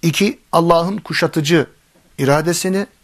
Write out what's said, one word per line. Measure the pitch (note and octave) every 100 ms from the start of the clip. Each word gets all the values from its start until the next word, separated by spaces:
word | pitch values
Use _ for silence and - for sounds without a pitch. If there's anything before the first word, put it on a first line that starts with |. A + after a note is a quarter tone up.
İki, | E3 D3 G3+ - _
Allah'ın | E3+ E3+ E3+ E3+ G3+
kuşatıcı | - D#3+ E3 E3 D3 E3 B2+ _ _ _ _ -
iradesini. | C3+ D3 D#3 E3+ F#3+ F#3+ D3 _